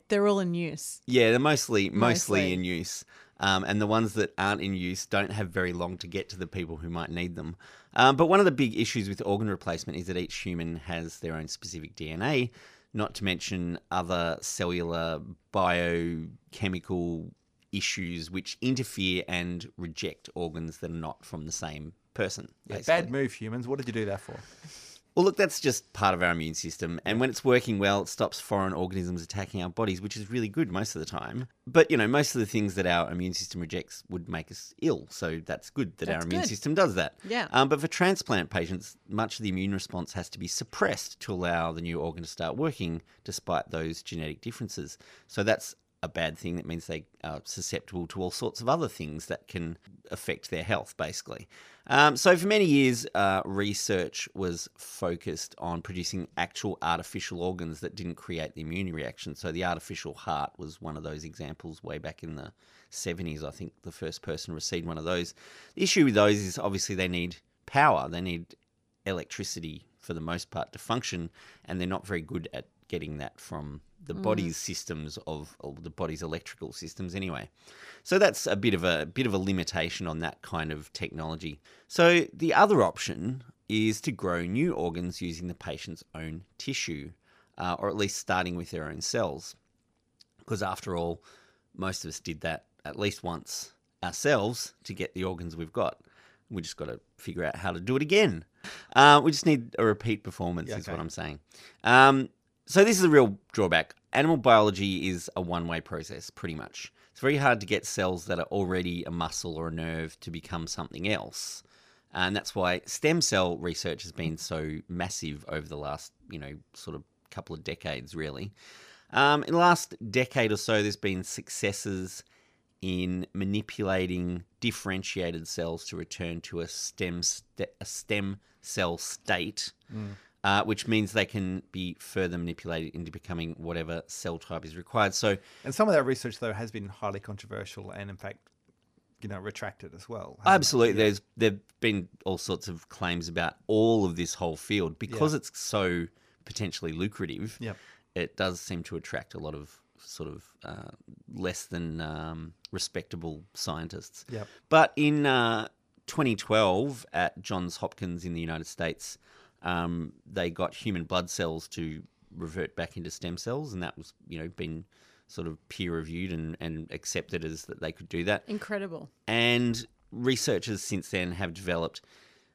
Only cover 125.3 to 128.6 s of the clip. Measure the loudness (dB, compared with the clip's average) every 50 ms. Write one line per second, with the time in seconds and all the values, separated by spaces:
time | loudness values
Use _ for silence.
125.3 | -4 -4 -8 -8 -6 -4 -4 -4 -6 -6 -8 -10 -10 -10 -10 -10 -8 -8 -6 -6
126.3 | -6 -8 -10 -8 -8 -8 -6 -6 -8 -8 -8 -8 -6 -4 -4 -4 -2 -2 -2 -4
127.3 | -4 -4 -10 _ _ -8 -8 -8 -8 -10 -12 -10 -10 -10 -6 -2 -2 -2 -2 -4
128.3 | -6 -8 _ _ _ _